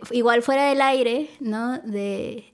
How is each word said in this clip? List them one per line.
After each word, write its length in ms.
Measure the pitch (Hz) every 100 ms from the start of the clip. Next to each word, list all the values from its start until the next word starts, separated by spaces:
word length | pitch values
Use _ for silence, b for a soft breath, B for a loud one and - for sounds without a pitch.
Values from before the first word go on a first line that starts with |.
| -
igual 320 | 240 233 233
fuera 260 | 240 269 285
del 140 | 277
aire, 480 | 269 269 233 240 302 -
¿no? 380 | 240 214 233 254
De, 760 | 226 202 202 196 - 233 -